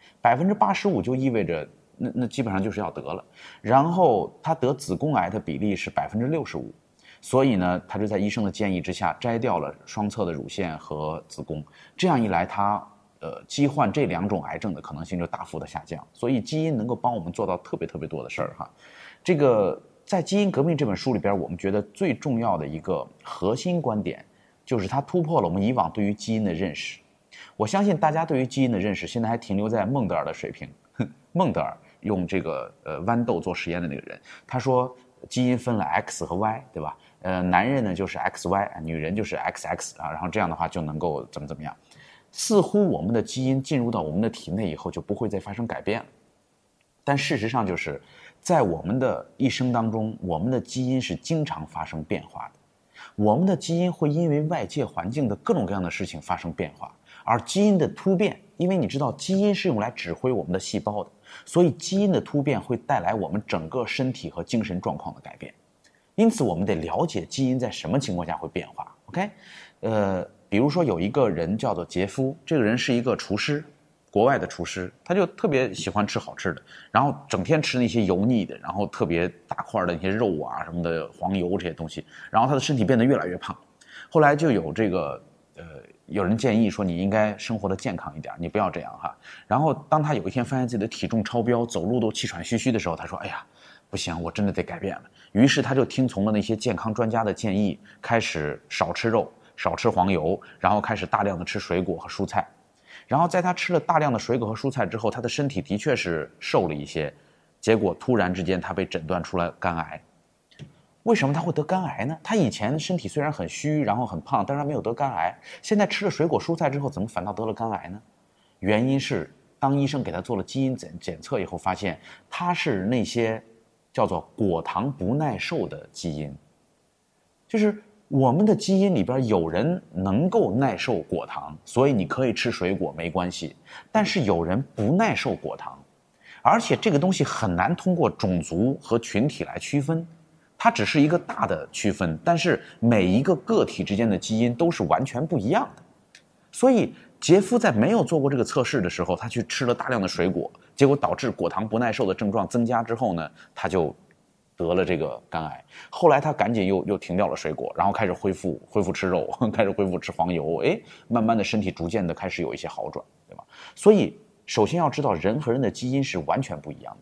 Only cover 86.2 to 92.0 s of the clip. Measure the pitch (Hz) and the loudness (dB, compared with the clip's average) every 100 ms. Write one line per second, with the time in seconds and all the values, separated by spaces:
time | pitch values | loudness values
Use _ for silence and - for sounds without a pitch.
86.2 | 92 113 131 110 107 - 95 85 98 107 | 0 2 2 4 2 0 -2 0 0 2
87.2 | 107 101 - 110 98 95 123 87 78 76 | 2 -2 -6 -4 -2 -2 -4 -6 -8 -12
88.2 | 71 - 85 104 92 82 53 - 71 - | -12 -8 -4 0 0 -2 -10 -10 -10 -12
89.2 | - - - 117 156 131 - 156 151 127 | -18 -16 -2 2 2 0 0 2 2 -2
90.2 | 95 123 117 131 123 120 113 - 95 113 | -2 -4 -2 -2 -2 -2 -4 -4 -2 -2
91.2 | 98 120 113 117 117 87 92 123 | 0 0 0 0 -2 -2 0 0